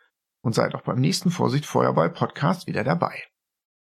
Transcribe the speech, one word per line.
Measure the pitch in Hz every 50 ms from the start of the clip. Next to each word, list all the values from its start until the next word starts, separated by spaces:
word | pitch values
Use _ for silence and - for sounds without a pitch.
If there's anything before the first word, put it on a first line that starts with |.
| _ _ _ _ _ _ _ _
und | - 123 110
seid | 120 113 - -
auch | - -
beim | - - 123
nächsten | 131 165 190 - - 180
Vorsicht | 175 - 120 120 123 147 147
Feuerball | - - 123 123 127 131 147 160 -
Podcast | - - 123 - - - 143 165 185 180 -
wieder | - - - -
dabei. | - 175 175 - - - - - - _ _ _ _ _ _ _ _ _ _ _ _ _